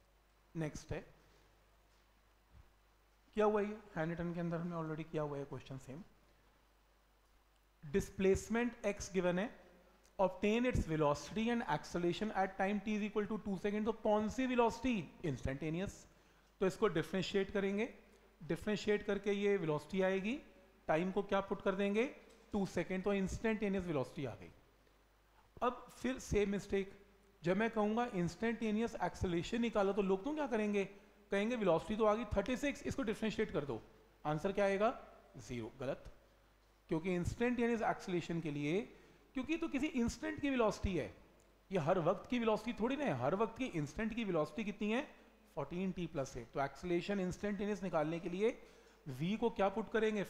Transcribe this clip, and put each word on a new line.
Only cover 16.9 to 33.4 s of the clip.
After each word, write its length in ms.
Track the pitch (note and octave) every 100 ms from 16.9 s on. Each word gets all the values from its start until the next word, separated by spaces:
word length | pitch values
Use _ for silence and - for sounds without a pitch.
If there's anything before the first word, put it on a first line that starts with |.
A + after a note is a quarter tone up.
डिफरेंशिएट 600 | E3 D3+ F#3+ - G3+ G3
करेंगे, 380 | G3+ G3 G3+ B3 - - - - _
डिफरेंशिएट 640 | D3+ E3 - G#3 - G#3
करके 300 | G#3 G3+ G3+
ये 240 | G3+ G3+ G3+
वेलोसिटी 460 | D#3+ D3 - F#3+
आएगी, 340 | F#3 F#3+ G3 C#4+ - - - _ -
टाइम 220 | D#3 F#3
को 120 | G3
क्या 160 | G3 G3 G3
पुट 120 | G3
कर 120 | G3+
देंगे? 320 | F#3 G3+ G#3 C4+ - - - -
टू 120 | G#3 F#3+
सेकंड। 360 | - E3 F#3
तो 100 | G3
इंस्टेंटेनियस 680 | G3+ F#3+ - A3+ G#3+ G#3 G3
वेलोसिटी 400 | F3+ D3 B2+ -
आ 100 | C3
गई। 160 | G2 E2+ - - _ _ _ _ _ _ - _ -
अब 240 | B3 B3 -
फिर 260 | - A#3+ C4
same 300 | - G#3 G3+
mistake, 460 | G3+ - G3 G3 - - - - _
जब 140 | D3+ F#3+
मैं 120 | A3+
कहूँगा 360 | A3 G#3 A3 A#3+
instantaneous 800 | G3+ F3 - A3+ A3+ A3 G#3+ A#3 -
acceleration 560 | F3 - F#3+ E3+ - A#3
निकालो, 320 | A#3 G#3+ G3
तो 100 | G3+
लोग 200 | F#3+ F#3+
तो 80 | C4+
क्या 120 | D#4 C#4+
करेंगे? 380 | A3+ G#3+ G3+ G3 - - - -
कहेंगे 240 | G3 G#3+ B3
velocity 400 | F#3+ D#3+ - G#3+
तो 80 |
आ 100 | G#3+
गई 100 | G#3+ A#3 G3+
थर्टी 200 | F#3+ B3+
सिक्स, 260 | C#4+ -
इसको 200 | C4 B3+
differentiate 480 | A3+ G#3 A3 F#3